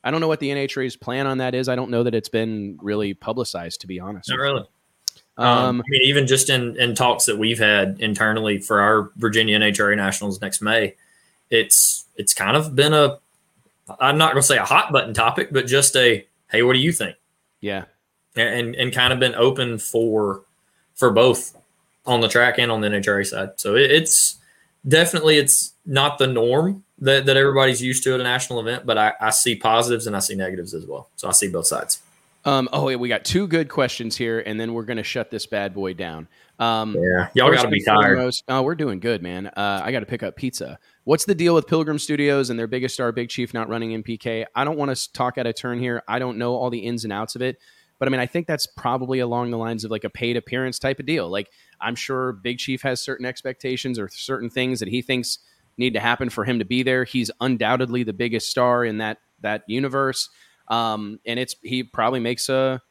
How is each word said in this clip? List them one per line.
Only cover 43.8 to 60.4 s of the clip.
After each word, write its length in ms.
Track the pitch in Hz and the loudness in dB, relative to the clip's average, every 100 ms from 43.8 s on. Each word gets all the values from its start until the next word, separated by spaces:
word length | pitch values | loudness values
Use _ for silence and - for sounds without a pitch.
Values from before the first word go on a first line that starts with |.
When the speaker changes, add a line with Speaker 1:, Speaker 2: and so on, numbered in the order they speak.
| 113 | -6
Speaker 1:
in 100 | 113 | -8
P 160 | 107 113 | -8 -8
K? 260 | 120 113 113 | -6 -6 -6
I 100 | 120 | -4
don't 120 | 143 156 | -2 -2
wanna 160 | 139 | -4
s-, 140 | 127 - | -4 -8
talk 320 | - 127 131 | -4 -4 -2
out 80 | 117 | -6
of 80 | 113 | -4
turn 240 | 123 120 | -6 -4
here. 220 | 123 120 - | -4 -6 -4
I 120 | 120 | -4
don't 180 | 127 110 | -4 -4
know 180 | 120 | -4
all 140 | 123 123 | -2 -4
the 120 | 120 | -4
ins 240 | 104 120 | -6 -6
and 80 | 110 | -6
outs 200 | 101 110 | -6 -8
of 60 | 120 | -6
it, 180 | 127 127 _ _ _ _ | -6 -6 _ _ _ _
but 100 | 131 | -2
I 20 | |
mean, 100 | 131 | 0
I 60 | 123 | -2
think 200 | 175 165 | -4 -4
that's 200 | 151 - | -6 -6
probably 540 | - 123 127 127 131 | -6 -4 -4 -2 -2
along 300 | 120 120 120 | -2 -2 -4
the 80 | 117 | -4
lines 240 | 113 113 | -6 -6
of, 60 | 107 | -6
like, 140 | 110 | -6
a 60 | 104 | -8
paid 260 | - 120 120 | -6 -4 -4
appearance 420 | - 123 131 - | -4 -6 -4 -4
type 220 | 135 135 | -6 -4
of 60 | 143 | -4
deal. 220 | 160 87 | -4 -2
Like, 200 | 98 98 _ _ _ | -6 -8 _ _ _
I'm 140 | 107 | -8
sure 380 | 120 - 131 127 | -6 -6 -4 -4
Big 240 | 104 110 123 | -6 -8 -6
Chief 240 | - 131 | -6 -4
has 180 | 139 127 | -4 -4
certain 240 | - 131 | -6 -8
expectations 720 | 127 127 135 123 131 127 135 117 | -10 -8 -10 -8 -8 -6 -6 -6
or 100 | 98 | -8
certain 400 | - - 131 117 | -12 -8 -6 -6
things 300 | 131 127 123 | -4 -4 -4
that 80 | 101 | -4
he 120 | 123 | -6
thinks 380 | 123 127 117 - _ _ _ - | -2 -4 -4 -10 _ _ _ -4
need 160 | 123 | -2
to 60 | 110 | 0
happen 280 | 117 120 123 | -2 -2 -4
for 160 | - | -4
him 140 | 104 120 | -2 -2
to 60 | 95 | -2
be 160 | 123 | 0
there. 220 | 127 127 | 0 0
He's 260 | 123 127 110 - | 0 -2 -4 -2
undoubtedly 640 | 127 120 110 127 127 123 | -2 0 0 0 0 -2
the 100 | 110 | -4
biggest 380 | 98 120 113 - | -4 -2 -2 -4
star 340 | - 123 123 | 0 2 2
in 140 | 117 107 | 0 -4
that, 200 | 110 110 _ _ | -6 -8 _ _
that 220 | - 107 - | -6 -6 -4
universe. 640 | 117 135 135 135 127 - _ | -4 -2 -2 -2 -4 -8 _